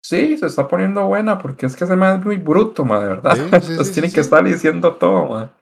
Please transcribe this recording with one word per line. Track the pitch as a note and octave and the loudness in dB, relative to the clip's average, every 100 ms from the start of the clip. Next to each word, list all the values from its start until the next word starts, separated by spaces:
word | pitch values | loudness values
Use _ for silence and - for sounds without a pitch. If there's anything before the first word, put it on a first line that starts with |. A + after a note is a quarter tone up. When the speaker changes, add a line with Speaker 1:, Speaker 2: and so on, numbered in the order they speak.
Speaker 1:
Sí, | - F3 D4+ D4+ | -2 0 0 0
se | D#3+ | -2
está | - C3+ | -2 -2
poniendo | F3+ F#3+ G3+ G3 | 0 0 0 0
buena, | G3+ A3 F#3+ | 0 0 -2
porque | C#3+ C3+ C3 | -4 -6 -6
es | B2+ | -4
que | |
ese | F3+ | -2
man | F#3 F#3+ F#3+ | 2 2 0
es | |
muy | G3+ G3+ | -2 -4
bruto, | D3+ E3+ A3 - | 2 2 2 -2
ma, | C3 G#2 | 0 0
de | G2+ | -2
verdad. | F#2 - | -2 0
Speaker 2:
Sí, | D#3+ | 0
sí, | |
Speaker 1:
<laughs> | D#3 | 4
Entonces | F3+ E3+ E3 D3+ | 2 2 -4 -2
Speaker 2:
sí, | |
Speaker 1:
tienen | - E3+ | -2 0
Speaker 2:
sí, | D#3+ | 0
Speaker 1:
que | |
Speaker 2:
sí. | D3 | 4
Speaker 1:
estar | D#3 | 4
diciendo | F#3 E3+ D#3 E3+ E3+ E3 | 4 0 0 0 -2 2
todo, | F3 F#3+ D#2 | 2 2 0
ma. | A2 A2+ _ | -4 -8 _